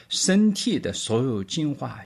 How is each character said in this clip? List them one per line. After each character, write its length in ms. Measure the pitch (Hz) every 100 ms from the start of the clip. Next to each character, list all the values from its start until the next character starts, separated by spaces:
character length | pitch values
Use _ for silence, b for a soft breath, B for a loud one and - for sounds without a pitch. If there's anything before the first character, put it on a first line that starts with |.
| B
身 440 | - - 196 214
体 280 | 202 247 160
的 120 | 90
所 300 | - - 113
有 220 | 131 107
精 280 | 95 165 151
华 320 | 139 120 -